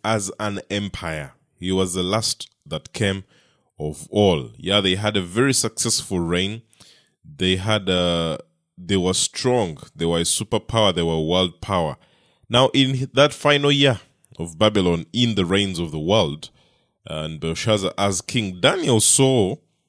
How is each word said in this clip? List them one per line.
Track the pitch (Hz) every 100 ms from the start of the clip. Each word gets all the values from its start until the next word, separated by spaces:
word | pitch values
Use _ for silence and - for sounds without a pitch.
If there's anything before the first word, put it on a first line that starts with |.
as | 107 110 98 -
an | 104 101 -
empire. | 101 101 - 85 78 69 - _ _
He | 90
was | 92 92
the | 92
last | 90 110 - - - _
that | - 78 -
came | - 101 98 - _ _ _ _ -
of | 76 76 -
all. | 104 101 78 58 62
Yeah, | 85 101
they | 95
had | 92 107 104
a |
very | 87 104 139
successful | 127 113 - 117 - - 92
reign. | 85 87 98 113 - _ - _ _ _
They | 80 78 92 92
had | 107 107 95
a, | 90 87 85 82 - - _ _ -
they | 87 95
were | 90
strong. | 92 - - 127 123 90 73 - -
They | 82
were | 85
a |
superpower. | 85 - - 110 - 113 101
They | 85
were | 82
a | 80
world | 80 90 92 -
power. | - 95 76 - _ _ _ _ -
Now, | 120 131
in | 135 131 131 135
that | 131 147
final | - 147 143 143
year | 143 139 107 - _ _ -
of | 82 80
Babylon, | 107 104 90 85 80
in | 120 120
the | 98
reigns | 85 98 98 87
of | 82
the | 78
world, | 80 110 78 76 - _ _ _ _ _
and | - 78 80 78
Belshazzar | 80 82 110 104 95 -
as | 101 92
king, | - 127 101 90
Daniel | 269 370 277 110
saw | - - 135 127 95 139 _ _